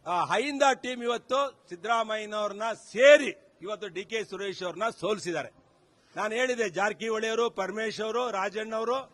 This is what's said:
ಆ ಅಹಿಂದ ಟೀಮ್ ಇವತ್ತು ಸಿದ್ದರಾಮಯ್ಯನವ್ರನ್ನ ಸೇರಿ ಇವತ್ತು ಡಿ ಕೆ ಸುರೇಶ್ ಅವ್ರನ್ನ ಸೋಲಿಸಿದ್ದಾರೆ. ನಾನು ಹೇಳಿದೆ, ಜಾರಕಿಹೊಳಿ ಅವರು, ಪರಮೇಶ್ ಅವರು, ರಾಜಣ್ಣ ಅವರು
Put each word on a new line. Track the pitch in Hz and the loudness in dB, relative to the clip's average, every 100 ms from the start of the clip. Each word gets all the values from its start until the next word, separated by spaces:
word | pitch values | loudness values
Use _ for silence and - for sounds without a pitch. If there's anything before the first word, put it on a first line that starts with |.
| 160 | -2
ಆ | 175 147 | -2 0
ಅಹಿಂದ | 190 277 277 277 254 | 0 -2 2 2 2
ಟೀಮ್ | 247 247 233 | -4 -4 -4
ಇವತ್ತು | 233 - 262 277 - - | -4 -2 0 0 -6 -18
ಸಿದ್ದರಾಮಯ್ಯನವ್ರನ್ನ | 175 208 226 220 214 208 214 208 202 226 214 - | -10 0 0 0 -4 -4 -4 -4 -4 -6 -6 -8
ಸೇರಿ | 208 269 294 254 - - _ | 6 10 10 8 -6 -18 _
ಇವತ್ತು | 175 208 202 170 | -12 -10 -10 -10
ಡಿ | 202 | -6
ಕೆ | 220 196 | -6 -6
ಸುರೇಶ್ | 185 202 180 180 | -6 -8 -6 -8
ಅವ್ರನ್ನ | 165 226 - | -4 -4 -2
ಸೋಲಿಸಿದ್ದಾರೆ. | 175 214 165 160 120 - _ _ _ _ _ | -2 -2 -2 -4 -6 -14 _ _ _ _ _
ನಾನು | - 214 220 | -6 -4 0
ಹೇಳಿದೆ, | 254 247 214 165 | 0 0 -2 0
ಜಾರಕಿಹೊಳಿ | 208 208 226 220 220 | -2 -2 -4 -2 -2
ಅವರು, | 226 233 - | 0 -2 -2
ಪರಮೇಶ್ | 190 214 220 202 220 | -4 -4 -6 -4 -4
ಅವರು, | 226 247 196 | -2 -2 -2
ರಾಜಣ್ಣ | 202 202 220 220 | -4 -4 -6 -4
ಅವರು | 226 262 254 | -2 -4 -6